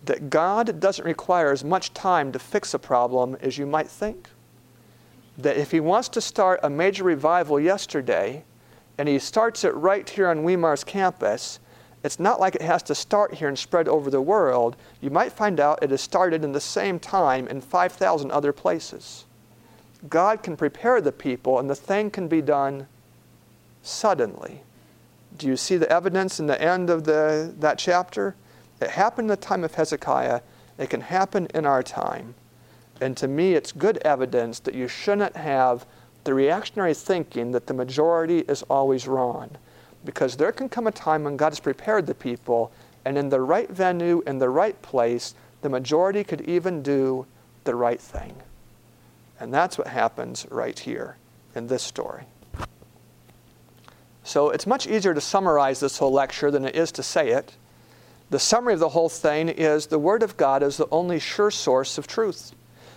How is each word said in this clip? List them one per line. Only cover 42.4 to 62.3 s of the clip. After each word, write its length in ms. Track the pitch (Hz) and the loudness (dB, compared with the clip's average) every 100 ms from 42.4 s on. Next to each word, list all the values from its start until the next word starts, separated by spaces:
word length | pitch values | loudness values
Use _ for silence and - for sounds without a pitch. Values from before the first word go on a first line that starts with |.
| - 117 113 - - - 131 | 0 0 0 -6 -20 -10 -4
and 120 | 139 | -2
in 120 | 139 | 0
the 120 | 135 | 0
right 280 | 131 180 240 | 2 2 0
venue, 540 | 185 185 175 170 170 - | 0 0 2 2 2 0
in 140 | 135 | 0
the 100 | 127 | 2
right 300 | 135 208 - | 2 0 -2
place, 540 | - 131 117 120 - - - _ | -4 0 2 0 -6 -16 -20 _
the 80 | 147 | -4
majority 540 | 131 127 151 185 202 | -4 0 2 2 0
could 180 | 202 151 | -4 -6
even 400 | 151 175 175 170 | -2 -2 -2 -4
do 440 | 139 139 135 131 127 - _ - | 0 2 2 -2 -6 -18 _ -8
the 120 | - 120 | -4 0
right 240 | 120 120 | 0 0
thing. 360 | - 107 - - - - - - _ _ _ _ _ - | -6 -12 -12 -16 -20 -20 -20 -20 _ _ _ _ _ -16
And 140 | 117 | -4
that's 240 | 135 175 - | 0 0 -2
what 100 | - | -6
happens 600 | 127 113 - 123 123 - | 0 -2 -2 -10 -10 -8
right 280 | 117 120 - | -6 -6 -6
here 400 | - 117 - - _ _ _ | -10 -8 -10 -14 _ _ _
in 140 | - 117 | -12 -4
this 160 | 123 | -4
story. 400 | - - - - 135 _ - - - _ - _ _ _ _ _ _ _ _ _ - _ _ _ | -4 -8 -10 -10 -16 _ -20 -14 -14 _ -20 _ _ _ _ _ _ _ _ _ -20 _ _ _
So 260 | - 151 147 | -2 2 2
it's 180 | 151 - | 2 -2
much 200 | 262 - | -2 0
easier 260 | 220 190 | 0 2
to 80 | 151 | 0
summarize 580 | - 202 190 151 135 127 | 0 0 2 4 2 0
this 200 | 139 - | -4 0
whole 120 | 139 | 2
lecture 400 | 135 135 - 147 | 2 0 0 0
than 140 | 143 131 | 0 -2
it 100 | - | -2
is 160 | 165 | -2
to 100 | - | -4
say 260 | 131 - 143 | -4 0 2
it. 240 | 123 - - _ _ - - - - _ | 0 -2 -18 _ _ -20 -20 -20 -20 _
The 100 | - | -2
summary 340 | - 226 247 | 2 2 4
of 80 | 185 | 2
the 80 | 160 | 2
whole 180 | 147 165 | 2 0
thing 400 | - 160 151 165 | 2 0 2 -2
is 400 | 160 160 151 151 | 0 2 2 2
the 120 | 156 | 2
Word 220 | 151 220 | 2 2
of 140 | 214 - | 0 2
God 280 | 139 139 | 2 4
is 120 | 143 143 | 2 0
the 120 | 156 | 0
only 260 | 160 180 170 | 2 0 -2
sure 320 | - - 208 | -4 0 0
source 480 | 208 - 131 135 - | 2 2 2 2 -6
of 100 | 143 | -6
truth. 460 | - 220 | -2 -2